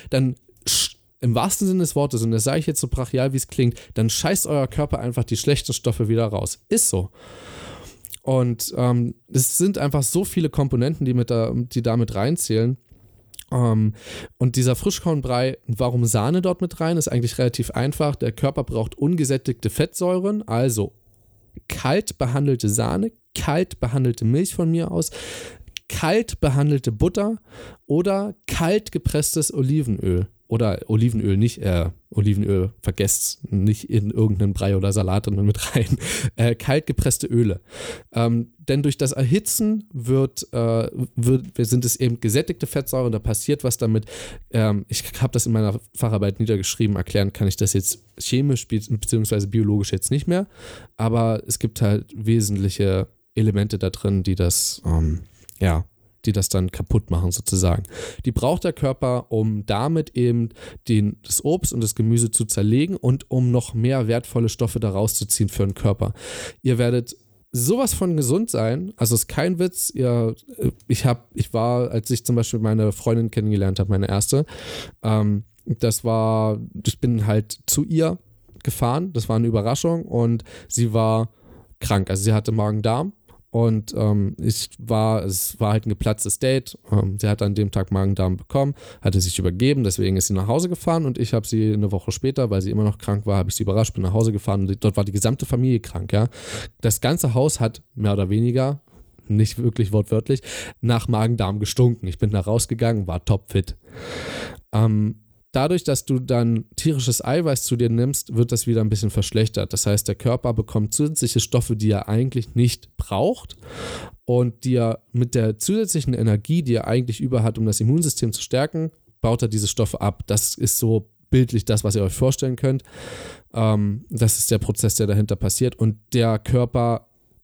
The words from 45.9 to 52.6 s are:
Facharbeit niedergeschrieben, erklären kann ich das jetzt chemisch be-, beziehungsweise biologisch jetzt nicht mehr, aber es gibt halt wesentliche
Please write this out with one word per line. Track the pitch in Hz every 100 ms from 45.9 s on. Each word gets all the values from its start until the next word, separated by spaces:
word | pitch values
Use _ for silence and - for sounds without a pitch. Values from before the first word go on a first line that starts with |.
Facharbeit | - 117 107 101 98
niedergeschrieben, | 110 104 95 - 110
erklären | 98 90 104 98
kann | - 101
ich | -
das | 101
jetzt | 101 - - _ -
chemisch | - 127 143 127 -
be-, | 110 107
beziehungsweise | 110 - 117 107 107 101
biologisch | 113 104 104 98
jetzt | 95 -
nicht | 143 143
mehr, | 180 202 - - - - -
aber | 113 117 113 110
es | - 110
gibt | 117 -
halt | 107 104 -
wesentliche | - 107 113 101 101